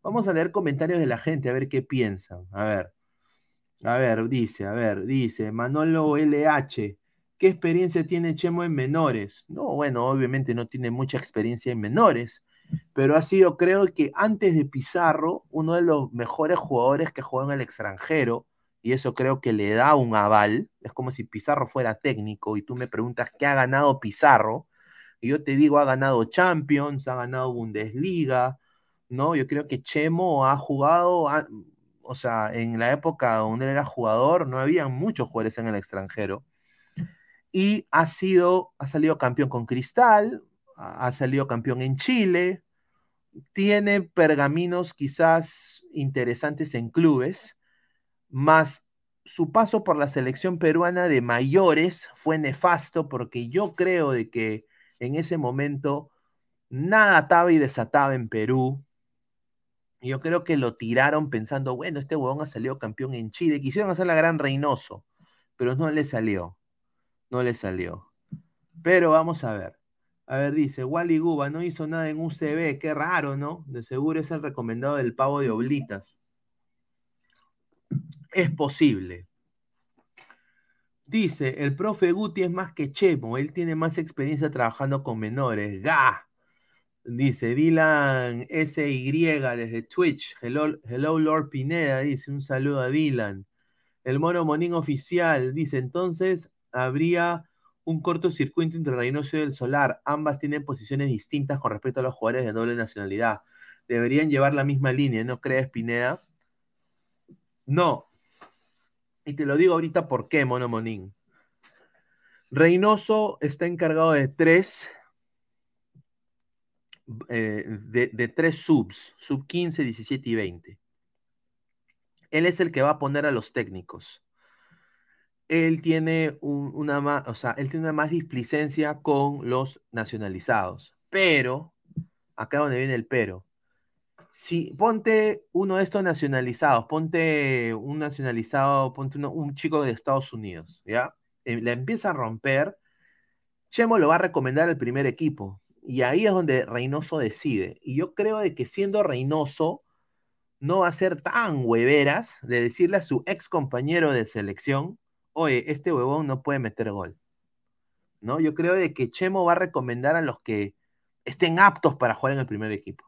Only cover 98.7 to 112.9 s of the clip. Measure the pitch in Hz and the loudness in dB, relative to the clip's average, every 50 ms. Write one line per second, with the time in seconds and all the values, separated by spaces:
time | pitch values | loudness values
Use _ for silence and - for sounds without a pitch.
98.7 | 165 165 160 147 127 123 120 123 135 147 139 139 - 156 151 143 139 - 127 120 | -2 -4 -4 -2 -2 0 0 0 -2 -2 -4 -2 -2 -2 -2 -2 -4 -4 -4 0
99.7 | 139 143 139 131 - - _ 139 147 147 156 151 143 139 - 143 147 147 143 143 | 2 2 2 2 0 -4 _ -4 -4 -2 -2 -2 -2 -2 -4 -4 -4 -4 -4 -6
100.7 | 139 135 107 - 139 139 143 139 120 107 - - - 143 139 135 143 135 - 117 | -10 -10 -6 -6 -4 -2 0 -2 -2 -4 -4 -4 -4 -4 -2 -2 -4 -4 -2 -4
101.7 | 107 104 - 131 120 131 127 127 131 - 113 113 120 127 127 110 107 113 113 120 | -6 -4 -6 -6 -4 -4 -4 -4 -6 -4 -4 -2 -2 -2 -2 -2 -2 -2 -2 -2
102.7 | 120 120 113 110 - 107 101 95 98 107 117 - - - _ _ _ _ - - | -2 -4 -6 -8 -8 -10 -8 -6 -4 -2 0 -2 -2 -4 _ _ _ _ -20 -20
103.7 | - _ _ - 120 117 120 123 135 147 156 156 143 135 139 139 147 143 139 143 | -20 _ _ -2 0 0 2 2 2 2 2 2 2 4 4 4 2 2 0 0
104.7 | 143 135 139 131 127 135 143 135 117 110 113 123 123 - - 135 131 135 131 131 | 0 0 0 0 0 0 0 0 0 -2 -4 -4 -6 -6 -4 -2 0 0 -2 -2
105.7 | _ 120 113 117 117 120 123 127 160 - _ _ _ _ _ _ _ _ _ _ | _ -8 -4 -2 -2 -2 -2 -2 -4 -6 _ _ _ _ _ _ _ _ _ _
106.7 | _ _ _ _ _ _ _ _ _ _ _ _ - _ _ _ _ _ _ 131 | _ _ _ _ _ _ _ _ _ _ _ _ -20 _ _ _ _ _ _ -2
107.7 | 139 170 180 160 123 - _ _ _ _ _ _ _ _ - - _ _ _ _ | 2 2 4 2 2 -2 _ _ _ _ _ _ _ _ -20 -20 _ _ _ _
108.7 | _ _ _ _ _ _ _ _ _ _ _ 147 143 147 151 139 143 156 180 185 | _ _ _ _ _ _ _ _ _ _ _ -10 -6 -2 -2 0 4 4 6 6
109.7 | 170 165 165 160 160 180 165 - 135 120 117 _ - 151 139 127 123 127 123 120 | 4 4 0 0 -2 -2 -2 0 -4 -4 -2 _ 0 0 2 2 0 -2 -2 -4
110.7 | 117 110 113 113 110 98 92 98 - _ _ _ _ _ _ _ _ _ _ _ | -4 -4 -4 -6 -8 -10 -12 -18 -20 _ _ _ _ _ _ _ _ _ _ _
111.7 | _ _ _ _ _ _ _ _ _ _ _ _ _ _ _ _ 127 139 160 170 | _ _ _ _ _ _ _ _ _ _ _ _ _ _ _ _ 4 6 6 6
112.7 | 175 180 202 214 | 8 6 6 4